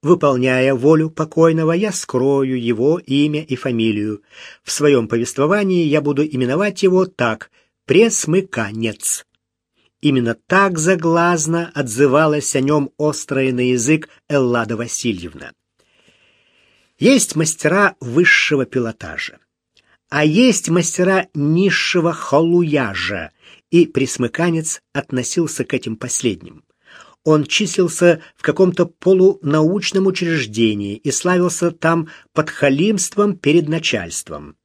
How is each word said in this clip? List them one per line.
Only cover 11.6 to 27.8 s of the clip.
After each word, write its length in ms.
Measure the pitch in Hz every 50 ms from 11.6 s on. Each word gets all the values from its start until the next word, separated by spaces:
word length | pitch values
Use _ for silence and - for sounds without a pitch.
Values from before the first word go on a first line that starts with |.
| 170 170 -
отзывалась 840 | 143 143 123 107 117 143 139 123 147 160 156 151 151 139 - -
о 60 | 143
нем 300 | 131 139 151 151 143 135 _ _
острая 540 | 151 151 143 147 - - 143 131 131 135
на 200 | 127 123 123 123
язык 360 | 127 123 113 127 156 160 160 - _ _ _ _
Эллада 480 | 147 143 131 123 120 120 113 104 120 107
Васильевна. 760 | 120 120 - - - 123 107 90 85 85 78 71 69 62 - _ _ _ _ _ _ _ _ _ _ _ _ _ _ _ _ _ _ _ _ _ _ _ _ _ _ _ _ _
Есть 360 | 135 214 277 247 - - -
мастера 600 | 151 165 160 - - - 151 165 196 202 190 - _
высшего 680 | - 120 117 143 180 180 - - - - 151 139 131
пилотажа, 720 | 120 - 127 123 113 110 _ - 85 78 - - - - _ _ _ _ _ _ _ _ _ _ _ _ _ _ _
а 160 | - 143 151
есть 440 | 156 151 190 254 262 214 - - -
мастера 580 | 165 180 165 - - - 180 180 190 190 - - _
низшего 760 | 151 143 147 156 170 190 196 170 - - - - 185 160 170
халуяжа, 1200 | 160 - - - - 143 165 165 170 175 175 156 147 143 131 107 98 - - - 104 92 80 - _ _ _ - - _ _ _
и 160 | - 170 170
Пресмыканец 960 | - - - 135 131 - - 127 117 - - 165 175 165 160 160 160 - - _ _ _
относился 680 | 143 139 _ - 127 123 - - - 170 156 - - 123
к 100 | - -
этим 200 | 127 - 120 110
последним. 680 | 107 - 123 - - - 123 98 85 85 87 - 78 _ _ _ _ _ _ - - - - _ _ _
Он 200 | - 156 151 147
числился 760 | - - - 214 190 - -